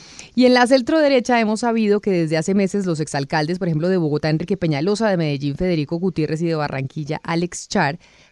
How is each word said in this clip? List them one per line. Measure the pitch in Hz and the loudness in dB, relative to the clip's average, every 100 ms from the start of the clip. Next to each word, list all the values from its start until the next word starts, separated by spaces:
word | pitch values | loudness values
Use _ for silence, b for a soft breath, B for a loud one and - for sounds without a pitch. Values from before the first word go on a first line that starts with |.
| B B B | B B B
Y | - 247 | 2 4
en | |
la | 247 240 | 6 4
centro | 269 233 320 | 4 4 2
derecha | 294 262 240 240 | 4 2 2 2
hemos | 214 220 | 2 0
sabido | 240 226 214 208 | 0 0 2 2
que | 208 | 2
desde | 180 160 160 | 0 0 0
hace | 160 | 0
meses | 196 190 202 185 | 0 0 0 -2
los | 156 | -4
exalcaldes, | 156 143 139 160 151 175 | -4 -6 -2 -2 -2 -2
por | 180 | -2
ejemplo, | 156 175 | 0 0
de | 190 | 0
Bogotá, | 156 147 156 | 0 0 0
Enrique | 156 170 196 | -2 -2 -2
Peñalosa, | 170 143 170 208 220 | 0 0 -2 0 0
de | 180 | 0
Medellín, | 156 143 143 | 0 -2 -4
Federico | 143 185 165 139 170 | -2 -2 -2 -2 -2
Gutiérrez, | 185 160 151 156 | -2 -2 -4 -2
y | 170 | -2
de | 156 | -2
Barranquilla, | 143 135 135 160 143 156 | -4 -4 -6 -8 -8 -8
Alex | - 170 175 - - | -4 -4 -4 -8 -4
Char, | 202 143 165 b b b | 0 0 -2 b b b